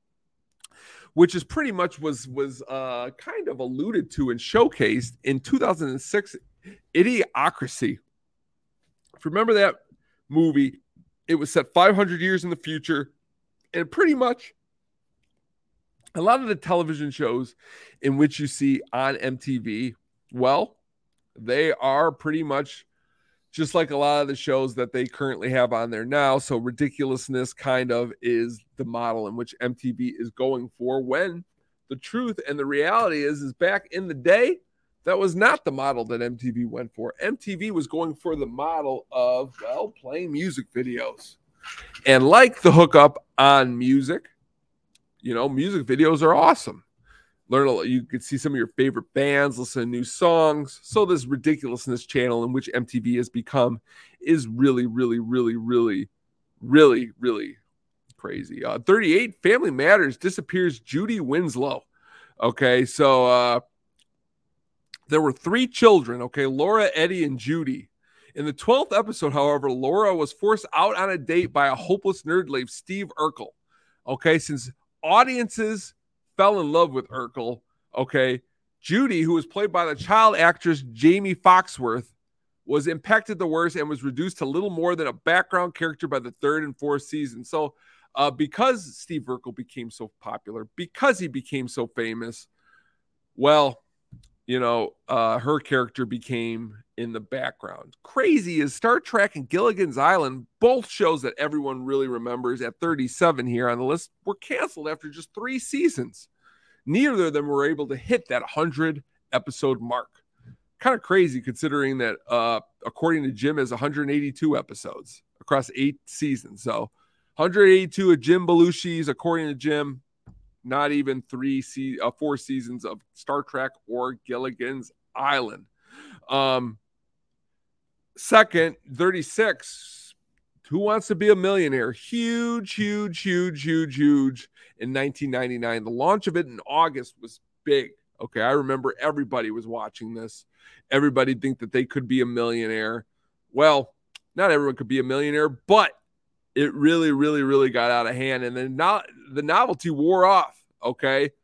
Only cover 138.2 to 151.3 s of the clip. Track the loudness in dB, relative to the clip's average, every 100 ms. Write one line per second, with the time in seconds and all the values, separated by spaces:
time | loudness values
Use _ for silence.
138.2 | -10 -2 0 0 0 -2 -4 -2 -4 -4
139.2 | -4 -4 -6 -8 -10 -12 -12 -14 -14 -14
140.2 | -16 -18 _ _ -20 _ _ 2 2 2
141.2 | 0 0 -4 -6 -2 -2 -2 -6 -4 -2
142.2 | -2 -2 -2 -2 -4 -4 -6 -8 -12 _
143.2 | _ _ _ 4 4 4 0 _ _ -20
144.2 | _ 0 2 4 0 -4 -4 -2 0 -2
145.2 | -2 0 0 -2 4 4 4 -4 _ _
146.2 | _ _ _ -2 -2 2 2 4 2 2
147.2 | 0 0 2 2 2 2 0 0 -2 -4
148.2 | -4 -4 -6 -6 -8 0 0 0 -4 -20
149.2 | -8 -6 0 2 2 -2 -4 0 2 4
150.2 | 6 4 2 -8 _ _ -8 -2 0 0
151.2 | -2